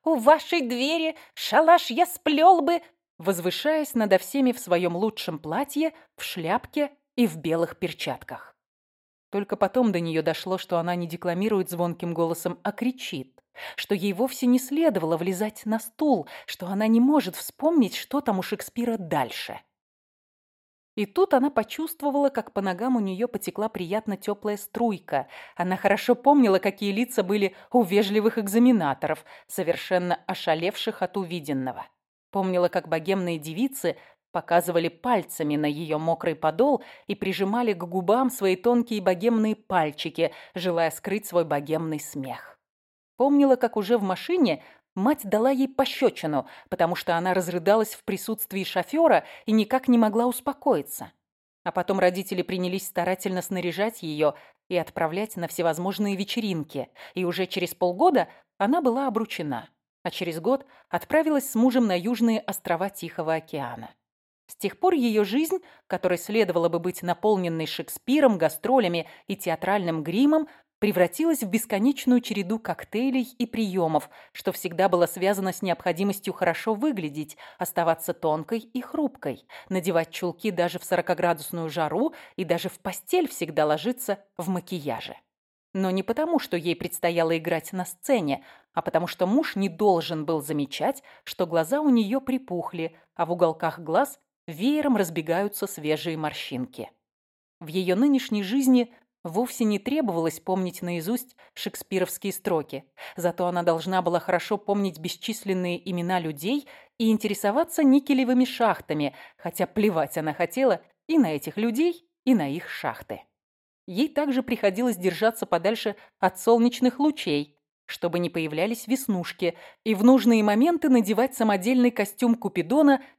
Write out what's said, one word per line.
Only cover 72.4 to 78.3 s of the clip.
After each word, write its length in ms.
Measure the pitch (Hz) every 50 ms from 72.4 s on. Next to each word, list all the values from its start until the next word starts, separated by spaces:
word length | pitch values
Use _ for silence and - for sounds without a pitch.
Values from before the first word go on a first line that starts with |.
| 190 175 220 220
коктейлей 680 | - - 165 - - - - 214 254 269 254 269 240 233 - -
и 80 | 247
приемов, 640 | 233 - 226 220 196 180 190 170 160 160 147 - - - - - -
что 200 | - - - 196
всегда 360 | 180 - - 180 170 165 185 196
было 200 | 175 175 175 165
связано 440 | - - 175 196 208 190 190 185
с 100 | 175 -
необходимостью 720 | - 185 170 - - 185 170 160 196 202 196 202 - - 175
хорошо 420 | - 185 170 165 - - 220 220
выглядеть, 600 | 202 240 311 269 185 170 151 139 151 151 147 - - - - - -
оставаться 560 | 180 - - - 170 165 165 160 - - 170
тонкой 460 | - - 160